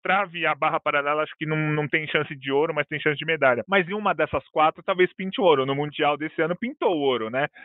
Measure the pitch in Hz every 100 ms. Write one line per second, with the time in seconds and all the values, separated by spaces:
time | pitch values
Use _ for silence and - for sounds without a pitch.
0 | - 185 196 170 160 143 156 151 - 147
1 | 143 151 151 - 156 156 156 151 147 160
2 | 156 165 147 147 135 139 160 151 143 151
3 | 156 143 156 160 139 120 110 196 170 208
4 | 208 160 156 147 - 170 156 - 170 185
5 | 180 - 190 - 185 147 131 139 147 147
6 | 147 147 156 - 160 180 233 302 277 165
7 | 139 123 110 123 147 -